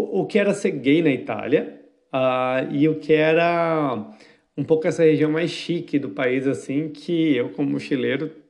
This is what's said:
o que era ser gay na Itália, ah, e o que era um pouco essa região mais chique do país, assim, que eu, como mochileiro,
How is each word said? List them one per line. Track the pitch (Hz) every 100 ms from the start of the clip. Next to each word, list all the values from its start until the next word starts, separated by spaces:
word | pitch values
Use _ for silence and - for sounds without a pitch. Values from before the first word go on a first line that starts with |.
| -
o | 196 -
que | 208
era | 202
ser | - -
gay | 156 127 156
na | 160
Itália, | 127 - 107 104 151 - - - _ _
ah, | 135 131 127 127 131 139
e | 147 156
o | 156
que | -
era | 156 156 160 170 170 165 160 143 113 104 - - _ _ -
um |
pouco | 139 160 175
essa | 160
região | 160 151 151
mais | 151 165
chique | - - 170 165 143
do | 135
país, | - 127 131 131
assim, | 127 - 135 156
que | 147 - 170 160
eu, | 127 -
como | - 143
mochileiro, | 143 - 143 120 135 156 -